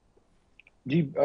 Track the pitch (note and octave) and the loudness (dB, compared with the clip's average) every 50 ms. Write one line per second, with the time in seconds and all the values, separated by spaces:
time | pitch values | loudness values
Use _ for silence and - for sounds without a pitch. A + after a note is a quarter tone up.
0 | _ _ _ _ _ _ _ _ _ _ _ - - - _ _ - B2+ C#3 E3+ | _ _ _ _ _ _ _ _ _ _ _ -20 -20 -20 _ _ -6 -2 0 0
1 | D#3 C3+ E3 - | 0 0 0 2